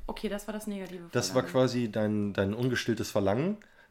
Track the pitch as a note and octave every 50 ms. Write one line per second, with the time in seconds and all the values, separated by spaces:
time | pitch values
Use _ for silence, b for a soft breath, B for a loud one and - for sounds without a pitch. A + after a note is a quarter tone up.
0 | - - A3 - - G#3 G3+ G3+ - - G#3+ G#3+ G#3 G#3 G3+ G3 F#3+ F3 F3+ F3+
1 | E3+ - - B2 A#2+ - - C3 B2 - - C3 C3 B2 A2+ B2 A#2 G#2+ G#2 A2+
2 | G#2+ G#2 G#2+ G#2 G#2 G2+ F#2+ G#2 G2 G2 G#2+ A#2+ B2 C3 B2 - - B2 A2 A2
3 | G#2+ - - G#2+ G2 F#2+ G2+ B2+ D#3 G3 G#3+ G#3+ B B B B B B